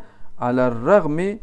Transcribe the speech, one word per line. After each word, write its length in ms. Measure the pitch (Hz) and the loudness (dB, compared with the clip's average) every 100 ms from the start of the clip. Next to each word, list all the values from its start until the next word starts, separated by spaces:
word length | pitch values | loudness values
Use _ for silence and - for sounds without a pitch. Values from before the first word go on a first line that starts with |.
| - - - - | -10 -12 -10 -4
Alar 340 | 123 127 127 117 135 | -2 2 0 0 4
ragmi 540 | 202 156 156 196 208 | 4 4 -2 -4 -6